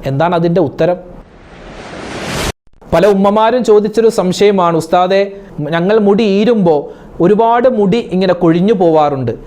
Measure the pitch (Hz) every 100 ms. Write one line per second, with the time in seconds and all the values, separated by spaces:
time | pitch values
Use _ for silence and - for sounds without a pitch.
0 | 139 135 165 175 170 170 139 - 165 180
1 | - - - - - - - - - -
2 | - - - - - - _ - - 165
3 | 196 196 196 208 220 247 226 214 202 214
4 | 226 220 185 175 202 196 170 165 156 180
5 | 185 196 202 - - - 147 165 175 220
6 | 202 196 220 135 214 226 175 151 - -
7 | - - 170 208 226 233 247 233 202 226
8 | 233 180 190 180 170 170 190 220 175 160
9 | 147 139 120 113